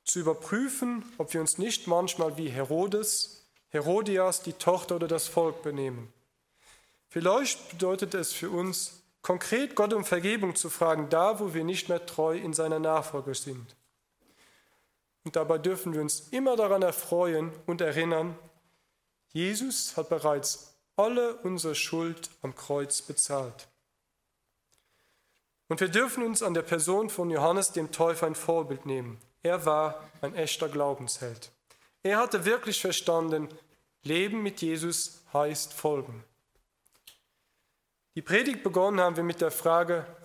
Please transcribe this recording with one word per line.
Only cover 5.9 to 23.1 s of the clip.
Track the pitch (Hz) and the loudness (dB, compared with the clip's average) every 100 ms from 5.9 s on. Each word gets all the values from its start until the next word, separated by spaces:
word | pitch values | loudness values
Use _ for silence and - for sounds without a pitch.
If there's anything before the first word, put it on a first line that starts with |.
| 120 113 _ _ _ _ _ _ - _ _ _ | -6 -12 _ _ _ _ _ _ -20 _ _ _
Vielleicht | 170 175 226 269 - - | 0 2 4 2 -4 -8
bedeutet | 170 185 190 190 | -2 0 0 -2
es | 190 160 | -2 -4
für | - 170 | -4 -4
uns, | 175 185 175 - - _ _ | -2 -2 -4 -6 -10 _ _
konkret | - 180 - 233 277 | -2 -2 0 0 0
Gott | - 208 | 2 2
um | 220 | 2
Vergebung | - 180 185 226 190 | 0 0 2 0 0
zu | 160 165 | -2 -4
fragen, | - 165 156 143 | 2 2 2 2
da | 160 190 208 | 4 4 2
wo | 202 | -2
wir | 165 | -2
nicht | 165 185 - | -2 -2 -2
mehr | 170 175 | -2 -2
treu | - 160 170 | -2 0 0
in | 190 | -2
seiner | 156 160 156 | -2 0 0
Nachfolge | 156 156 147 143 135 | 2 2 0 -6 -6
sind. | 123 143 127 117 - _ _ _ _ _ _ _ _ _ _ _ _ _ _ | -6 -8 -10 -14 -20 _ _ _ _ _ _ _ _ _ _ _ _ _ _
Und | 160 | -4
dabei | 160 156 160 | 0 2 2
dürfen | 165 185 175 | 0 -2 -2
wir | 151 | -2
uns | 151 - - | -2 -4 -4
immer | 247 269 | -2 2
daran | 233 208 196 | 4 4 4
erfreuen | 180 - - 175 175 156 165 - - | 2 0 0 2 2 2 -2 -6 -6
und | 170 | -2
erinnern, | 160 147 165 160 170 165 - _ _ _ _ _ _ _ _ | 0 0 2 0 -2 -6 -16 _ _ _ _ _ _ _ _
Jesus | 160 185 214 262 - - - | -4 -2 -2 -4 -4 -4 -4
hat | 160 | -2
bereits | 160 151 143 139 - - _ _ - | 0 2 2 0 -6 -10 _ _ 0
alle | 214 247 240 226 | 2 2 0 -2
unsere | 185 180 160 | -4 -2 -2
Schuld | 143 - 165 165 165 - - | -2 -2 -2 -2 -6 -12 -10
am | 135 | -10
Kreuz | - - 143 139 - | -8 -4 -2 -2 -4
bezahlt. | - | -4